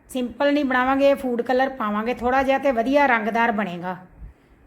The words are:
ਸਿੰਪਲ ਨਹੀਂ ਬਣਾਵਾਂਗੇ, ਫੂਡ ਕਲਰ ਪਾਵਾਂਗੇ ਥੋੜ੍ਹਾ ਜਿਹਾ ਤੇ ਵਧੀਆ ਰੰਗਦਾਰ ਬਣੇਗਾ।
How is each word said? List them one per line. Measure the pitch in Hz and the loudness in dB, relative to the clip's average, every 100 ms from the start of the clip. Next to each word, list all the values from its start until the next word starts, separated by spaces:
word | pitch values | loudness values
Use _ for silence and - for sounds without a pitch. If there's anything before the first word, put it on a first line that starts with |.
| - | -12
ਸਿੰਪਲ | 262 247 214 285 | -8 -8 -2 2
ਨਹੀਂ | 285 | 2
ਬਣਾਵਾਂਗੇ, | 277 254 254 269 277 | 2 0 2 4 4
ਫੂਡ | 277 269 240 | 2 0 -4
ਕਲਰ | 240 254 262 | 0 0 0
ਪਾਵਾਂਗੇ | 262 214 208 226 | -2 -4 -2 -4
ਥੋੜ੍ਹਾ | 247 240 262 | -4 0 0
ਜਿਹਾ | 269 269 | 2 2
ਤੇ | 277 | 0
ਵਧੀਆ | 233 226 285 285 | 0 2 2 4
ਰੰਗਦਾਰ | 233 214 226 233 | 2 0 0 0
ਬਣੇਗਾ। | 208 196 175 175 185 - - - - _ _ | 0 -4 -6 -8 -10 -14 -20 -20 -20 _ _